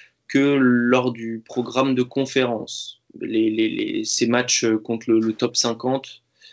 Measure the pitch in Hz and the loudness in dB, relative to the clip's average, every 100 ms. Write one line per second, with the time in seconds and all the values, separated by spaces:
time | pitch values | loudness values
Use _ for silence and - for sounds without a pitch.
0 | - _ - 139 143 139 127 120 120 127 | -20 _ -2 2 4 4 4 4 4 2
1 | 127 113 113 113 - - 120 120 135 127 | 2 -2 -6 -8 -6 -6 -2 -2 0 0
2 | 123 139 135 135 123 113 - - - - | 0 -2 -2 0 0 -2 -6 -12 -14 -18
3 | _ - - 110 110 110 110 - 107 107 | _ -12 -4 0 2 2 0 -2 -4 -4
4 | 110 - 117 123 123 - 117 110 - 113 | -4 -2 0 0 0 0 2 0 -2 -6
5 | 117 113 113 110 120 - 123 117 127 135 | 2 2 2 0 -2 -2 -2 -4 -4 -4
6 | - - _ _ - | -6 -20 _ _ -20